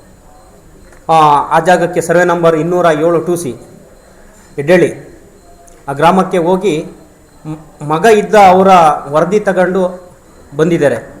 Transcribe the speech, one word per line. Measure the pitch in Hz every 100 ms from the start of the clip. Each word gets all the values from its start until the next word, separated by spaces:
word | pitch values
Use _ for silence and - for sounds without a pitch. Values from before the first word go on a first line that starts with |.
| - - - - - - - - - - -
ಆ, | 160 151 143 - 160
ಆ |
ಜಾಗಕ್ಕೆ | 170 175 170 170
ಸರ್ವೆ | 160 170
ನಂಬರ್ | 180 175 165 160
ಇನ್ನೂರ | 165 180 170
ಏಳು | 151 165 170
ಟೂ | 170 175
ಸಿ | 139 113 - - - - _ - - - - -
ಎಡ್ಡಳ್ಳಿ | 139 180 143 - - - - _ - - - - -
ಆ |
ಗ್ರಾಮಕ್ಕೆ | 139 160 190 185 185
ಹೋಗಿ | 165 185 202 156 - - - _ _ _ 156
ಮ್-, | 156 - - 147
ಮಗ | 156 214
ಇದ್ದ | 214 175 208
ಅವರ | 190 185 190 185 160 147 139
ವರದಿ | 151 170 208
ತಗೊಂಡು | 202 180 180 185 180 - - - _ - - 143
ಬಂದಿದ್ದಾರೆ, | 165 165 143 113 - -